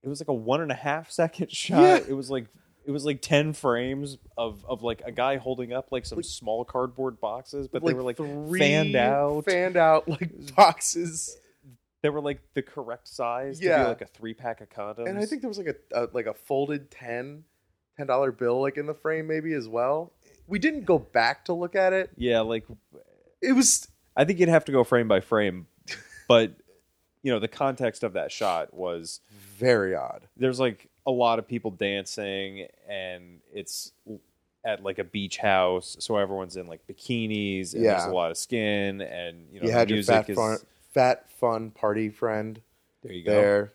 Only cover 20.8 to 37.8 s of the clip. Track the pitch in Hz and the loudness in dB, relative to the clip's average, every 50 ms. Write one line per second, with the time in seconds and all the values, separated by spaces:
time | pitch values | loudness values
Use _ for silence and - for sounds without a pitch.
20.8 | 208 - 175 151 120 - _ 120 113 120 143 - _ - 175 170 175 175 - 196 | 2 4 4 4 4 2 _ 4 4 4 0 -2 _ -6 -4 -4 -4 -2 0 2
21.8 | 190 185 190 190 185 - - - 120 123 120 113 110 113 117 113 104 _ 113 - | 2 4 2 2 -2 -4 -8 -4 0 2 2 2 2 0 -2 -6 -6 _ -20 -20
22.8 | _ _ _ - _ _ _ _ _ _ _ _ - 262 262 247 254 - - - | _ _ _ -20 _ _ _ _ _ _ _ _ 2 4 4 6 6 4 4 2
23.8 | - - _ _ _ _ _ - 143 160 196 170 180 165 165 156 - - 139 131 | -2 -10 _ _ _ _ _ 2 2 2 4 2 4 6 6 4 4 4 4 4
24.8 | 120 - 131 120 117 110 107 95 101 - 113 107 104 98 90 90 85 _ _ _ | 4 6 4 2 4 4 2 2 2 2 2 2 2 2 -2 -6 -12 _ _ _
25.8 | _ - - - - - - - - _ 123 117 113 107 - _ _ _ _ _ | _ -16 -16 -16 -16 -20 -20 -20 4 _ 6 6 6 4 -4 _ _ _ _ _
26.8 | _ _ _ _ _ _ _ _ - 135 123 107 101 113 - - 147 135 131 123 | _ _ _ _ _ _ _ _ -4 -2 -2 0 -2 -4 -4 -2 -2 -2 -2 0
27.8 | 131 113 - - - 110 90 95 76 71 - - 110 98 87 82 78 - - - | -2 -4 -2 -2 -6 -4 -4 -4 -6 -6 -6 -4 -2 -2 -2 -2 -4 -6 -8 -8
28.8 | 92 90 87 85 82 82 - - _ _ - - - - - 98 117 127 123 110 | -6 -6 -6 -8 -10 -12 -16 -16 _ _ -20 -20 -20 -20 -10 -2 2 4 4 4
29.8 | 98 92 92 76 65 58 - - _ _ _ - 123 131 127 123 131 123 104 - | 2 0 -2 -4 -4 -6 -10 -14 _ _ _ -2 -2 -2 0 2 0 0 -2 -4
30.8 | - _ _ _ _ 135 131 123 120 117 117 113 - _ 123 117 - 113 92 85 | -18 _ _ _ _ -4 0 2 2 2 2 0 -2 _ -8 -6 -6 -6 -6 -4
31.8 | 104 101 101 101 95 - - - 104 98 98 98 98 98 95 98 92 - _ _ | -4 -2 -2 -4 -6 -8 -8 -8 -6 -6 -4 -6 -6 -8 -10 -14 -16 -18 _ _
32.8 | _ 90 104 98 95 92 90 90 90 87 87 - _ _ - 101 92 - - - | _ -12 -10 -10 -8 -10 -12 -14 -16 -20 -20 -20 _ _ -14 -12 -12 -10 -12 -12
33.8 | - - _ _ _ 107 107 98 _ _ _ _ _ _ _ _ _ 117 107 95 | -12 -14 _ _ _ -16 -16 -16 _ _ _ _ _ _ _ _ _ -6 -6 -4
34.8 | 98 98 92 - 98 87 - 104 98 95 - - - 104 98 95 92 90 90 92 | -4 -8 -6 -6 -8 -6 -6 -6 -6 -6 -6 -2 2 2 4 4 4 4 2 0
35.8 | - - - - - - 113 104 101 92 98 95 95 87 90 92 90 85 82 80 | -4 -8 -14 -12 -6 -2 0 0 0 -2 -4 -8 -8 -8 -10 -14 -14 -14 -16 -20
36.8 | _ - 95 _ - - 127 117 113 110 107 104 104 101 98 95 95 87 - 113 | _ -20 -20 _ -8 -6 -4 -4 -2 -4 -4 -4 -2 -2 -4 -4 -6 -6 -4 0